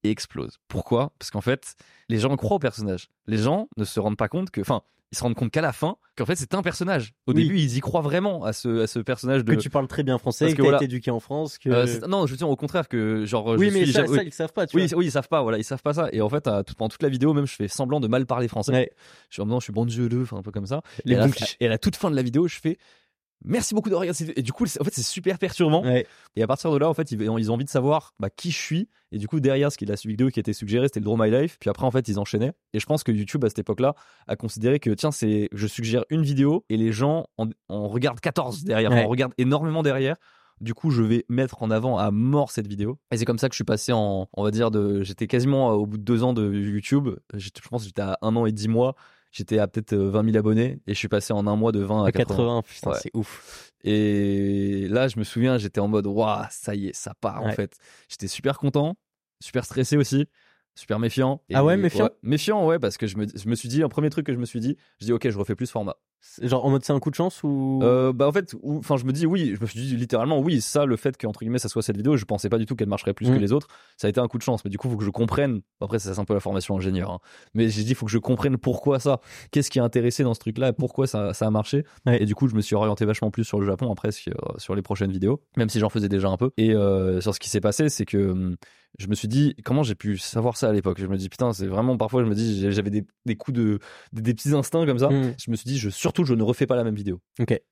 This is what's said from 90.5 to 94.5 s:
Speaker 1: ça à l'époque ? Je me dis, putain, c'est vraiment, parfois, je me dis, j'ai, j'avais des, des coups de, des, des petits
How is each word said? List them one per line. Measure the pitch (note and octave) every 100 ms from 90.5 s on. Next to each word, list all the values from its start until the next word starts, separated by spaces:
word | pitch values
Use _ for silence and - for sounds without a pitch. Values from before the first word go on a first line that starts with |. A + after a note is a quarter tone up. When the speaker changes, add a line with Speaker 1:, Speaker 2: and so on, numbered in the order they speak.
| A2+
Speaker 1:
ça | A#2+
à |
l'époque ? | G#2 F#2+ F2+
Je | F#2+
me | F#2+
dis, | F#2+
putain, | - B2
c'est | G2 G2
vraiment, | F#2+ B2 B2
parfois, | A2 B2+
je | A#2
me |
dis, | G#2 A2+ G2+
j'ai, | G2
j'avais | G2+ G2+
des, | G#2 - _ B2
des | G#2+
coups | - A#2+
de, | A2 G#2 - - -
des, | A2+
des | A2
petits | A#2 C#3+